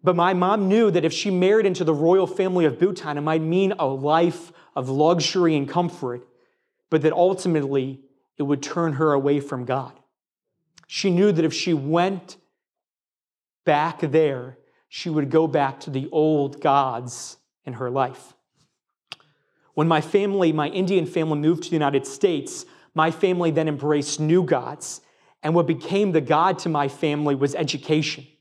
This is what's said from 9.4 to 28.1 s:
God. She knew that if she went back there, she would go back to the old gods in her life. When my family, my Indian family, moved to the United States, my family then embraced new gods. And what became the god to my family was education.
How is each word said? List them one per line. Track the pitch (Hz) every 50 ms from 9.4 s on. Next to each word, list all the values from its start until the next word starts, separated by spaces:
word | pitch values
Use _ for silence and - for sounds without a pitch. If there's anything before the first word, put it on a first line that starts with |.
| 139 143 - 127 123
God. | 120 127 135 131 - - _ _ _ _ _ _ _ _ _ _ _ _ _ _ _ _ - _ _
She | - - - 202
knew | 180 175 196 208
that | 196 160 165
if | 160 -
she | - - 185 170
went | 151 135 143 156 170 175 185 196 185 - - - _ _ _ _ _ _ _ _ _ _ _ _ _ _ _ _ _ _ _ _ _ _ _ _ _ _
back | - 151 147 151 165 156 -
there, | - 151 131 160 160 147 139 127 123 131 131 _ _ _ _ _ _ _
she | - - - 170
would | 156 156 143 135
go | 131 160 160 160
back | 135 156 143 135 139 -
to | - -
the | 139 135 131 151
old | - 165 151 156 156 147 143 139 135 -
gods | - 156 139 143 139 - 123 117 127 123 - - - - - _ _ _ _ _ _
in | - 127
her | 110 131 123
life. | 123 135 131 123 131 - - - _ _ _ _ _ _ _ _ _ _ _ _ _ _ _ _ - _ _ _ _ _ _ _ _ _ _ _ _
When | - 151 165
my | 165 151
family, | 151 156 - 202 196 208 196 196 185 165 156
my | 156 151 147
Indian | - 180 190 175 196 185 170
family, | - - - 160 160 156 147
moved | 147 156 175 160 170
to | -
the | 170
United | 160 151 139 143 135 135 -
States, | - - - 190 170 147 - - - - - - - - _ _ _
my | 160 156 165
family | 160 165 - 190 185 175 175 165
then | 156 165 160 156
embraced | 151 135 135 147 151 147 143 147 - -
new | 156 151 170 180 180
gods. | 180 160 131 120 123 143 - - - - - _ _ _ _ _ _ _ _ -
And | 156 160
what | 175 170 139
became | 165 - - - 185 196 208 202 170
the | 160
god | 143 117 156 151 165 190 185 -
to | - 175
my | 160 147 143 139
family | 135 - - 156 143 147 151 147 143
was | 131 135 143 131
education. | - 170 147 - 147 - - 160 151 156 -